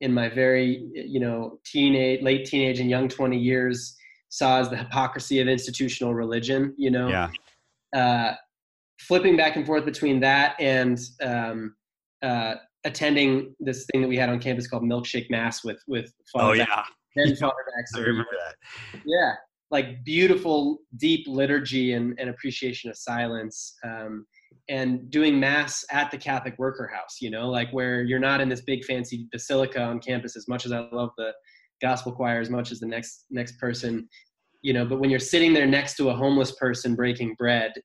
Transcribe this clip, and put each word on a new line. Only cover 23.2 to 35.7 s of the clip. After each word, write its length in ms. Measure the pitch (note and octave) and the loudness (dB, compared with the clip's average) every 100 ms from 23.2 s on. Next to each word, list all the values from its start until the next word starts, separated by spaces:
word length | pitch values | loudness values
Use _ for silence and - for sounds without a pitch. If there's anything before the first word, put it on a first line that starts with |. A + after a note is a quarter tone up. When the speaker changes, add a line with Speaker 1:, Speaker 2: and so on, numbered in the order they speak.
| A#2 A2+ A2 - - - | -4 -6 -8 -12 -16 -14
Speaker 1:
um, 420 | A#2 A2+ A2 G#2+ G#2+ _ _ _ - | -14 -12 -12 -12 -16 _ _ _ -8
and 420 | C3+ B2+ B2+ B2+ | -2 0 -2 0
doing 300 | D3+ D#3 C#3 | 2 4 4
mass 440 | C3+ D3 C#3+ - - | 4 2 0 -6 -4
at 200 | C#3+ D3 | -2 -2
the 80 | C#3 | -4
Catholic 400 | C#3+ C3+ B2+ A2+ | -4 -4 -4 -4
Worker 280 | C3 C3 A#2 | -4 -4 -8
House, 320 | G2 - - | -10 -12 -10
you 100 | A#2 | -8
know, 180 | A2 B2 | -6 -4
like, 200 | B2 A#2+ | -2 -2
where 300 | C3 B2+ B2 | -2 -2 0
you're 160 | B2 B2+ | 0 0
not 220 | C3+ C#3 | 2 2
in 80 | C3 | 0
this 120 | B2 | -2
big 240 | - C3 | -4 -4
fancy 440 | B2+ B2+ A#2+ A#2+ A#2 | -2 -6 -6 -10 -10
basilica 500 | A#2+ - C3+ C3 B2+ | -12 -2 0 0 -2
on 160 | A#2 A#2 | -4 -4
campus, 380 | B2+ B2 A#2+ A2+ | -4 -6 -6 -10
as 100 | A2 | -8
much 200 | A#2+ B2 | -8 -4
as 60 | |
I 80 | A#2+ A#2 | -6 -6
love 180 | A#2+ A#2+ A#2 | -6 -6 -6
the 160 | A2 - _ _ _ _ | -8 -8 _ _ _ _
gospel 300 | B2+ B2+ B2 | -2 -2 -4
choir, 280 | B2 B2 A#2 | -4 -2 0
as 100 | A#2 | -2
much 200 | B2 A#2+ | -4 -4
as 100 | A#2 | -8
the 60 | A2+ | -8
next, 380 | A#2 A#2 - _ | -8 -10 -16 _
next 280 | B2 A#2+ - | -8 -8 -6
person, 500 | B2 A#2+ A#2+ A2+ - - _ _ _ _ | -6 -4 -4 -4 -8 -18 _ _ _ _
you 100 | C3+ | -2
know, 100 | B2 A#2+ | 0 0
but 140 | C3+ | 0
when 100 | C3+ | 2
you're 80 | C3 | 2
sitting 340 | - E3+ E3 | 2 4 6
there 120 | D#3 | 6
next 300 | C3+ | 6